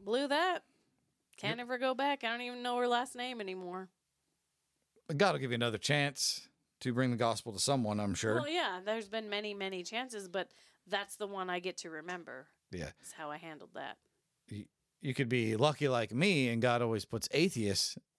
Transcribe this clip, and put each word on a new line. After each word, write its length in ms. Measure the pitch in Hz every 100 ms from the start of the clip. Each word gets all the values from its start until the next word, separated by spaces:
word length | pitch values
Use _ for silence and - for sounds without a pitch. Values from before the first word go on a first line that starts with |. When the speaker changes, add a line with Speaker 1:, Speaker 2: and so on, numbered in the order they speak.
Speaker 1:
Blew 240 | 196 240 277
that. 320 | 285 359 339 _ _ _ _ _ _ _ -
Can't 220 | 202 233
Speaker 2:
Yep. 80 | 240
Speaker 1:
ever 120 | 254
go 160 | 262
back. 300 | 254 285 277
I 40 | 226
don't 120 | 233
even 200 | 247 247
know 140 | 247 247
her 100 | 247
last 260 | 240 262
name 260 | 247 247 240
anymore. 480 | 196 185 180 180 185 _ _ _ _ _ _ _ _ _ _ _ -
Speaker 2:
God 180 | 147 202
will 80 | 151
give 100 | 131
you 60 | 117
another 220 | 120 107
chance 720 | - 147 143 - - - - _ _ -
to 120 | 127
bring 180 | 120 127
the 60 | 117
gospel 360 | 117 110 120
to 60 | 95
someone, 420 | - 135 110 104
I'm 140 | 101
sure. 220 | 87 117 113
Speaker 1:
Well, 120 | 294
yeah, 320 | 349 254 185
there's 240 | 196 226 196
been 200 | 220 214
many, 260 | 202 208
many 280 | 202 190 185
chances, 460 | 175 226 254 214 185
but 220 | 185 175 - - _ -
that's 300 | 202 202 -
the 100 | 202
one 240 | 196 185
I 80 | 180
get 180 | 180 175
to 120 | 175
remember. 580 | 156 170 180 151 127 127 _ -
Speaker 2:
Yeah. 200 | 90 76 -
Speaker 1:
Is 100 | -
how 180 | - 151
I 60 | 151
handled 340 | 165 151 87
that. 240 | - 120 - _ _ _ _ -
Speaker 2:
You, 160 | 104 - _ _ _
you 140 | 143
could 140 | 127 123
be 280 | 123 110 110
lucky 320 | 147 139 143
like 240 | 123 107
me, 360 | 120 196 160 127
and 120 | 117
God 220 | 123 120
always 220 | 117 110
puts 240 | - 113 -
atheists 640 | 139 180 120 104 95 - - _